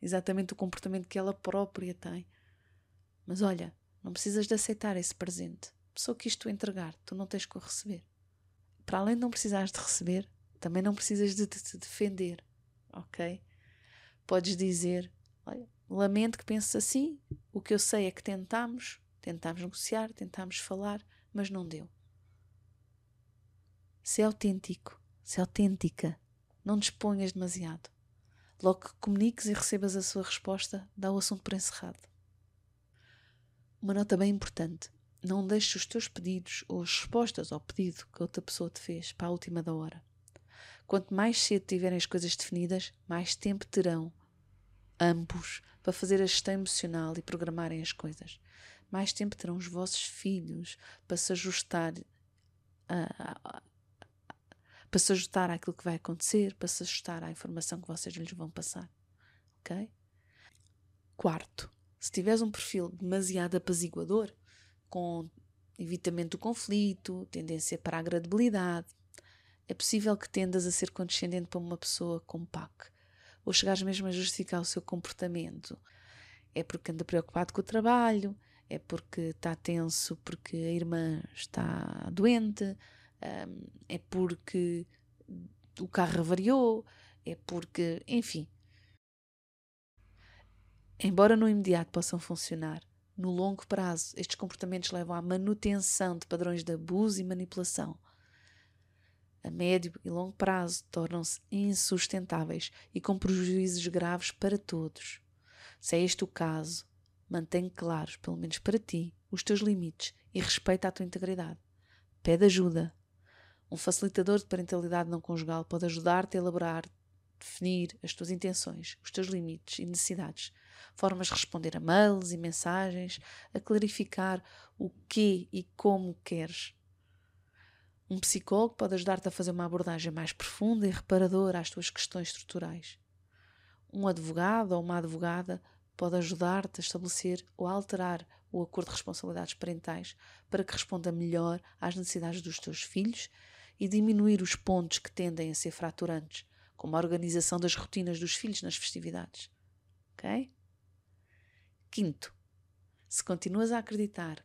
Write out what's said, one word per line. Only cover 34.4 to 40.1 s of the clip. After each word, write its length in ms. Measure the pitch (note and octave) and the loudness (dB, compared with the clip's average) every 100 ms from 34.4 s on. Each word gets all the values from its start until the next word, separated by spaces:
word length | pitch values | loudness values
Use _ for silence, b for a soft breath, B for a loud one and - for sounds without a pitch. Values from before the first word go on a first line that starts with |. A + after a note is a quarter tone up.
| - - E3 D#3+ - _ _ _ | 0 -4 -4 -6 -14 _ _ _
não 220 | F3+ G3 F#3+ | -2 0 2
deixes 280 | G#3+ G#3 | 4 2
os 120 | F#3 - | 0 -2
teus 200 | A#3 - | -4 -4
pedidos 580 | - F3+ F#3 F3 - - | -6 -4 -4 -4 -8 -6
ou 140 | F#3 | -4
as 180 | F3 - | -2 -2
respostas 500 | - A#3 A#3 - D#3+ | 0 2 2 -2 -6
ao 100 | D3+ | -8
pedido 460 | - - F#3 - - | -6 -2 -2 -4 -10
que 100 | - | -8
outra 200 | E3+ - | -6 -6
pessoa 280 | - - E3+ | -6 -6 -6
te 100 | - | -8
fez 320 | - E3 E3 | -8 -8 -8
para 160 | - F3 | -6 -4
a 20 | |
última 320 | F3 - E3+ | -4 -4 -4
da 120 | E3 | -2
hora. 300 | D#3+ D#3 - - | -4 -4 -10 -18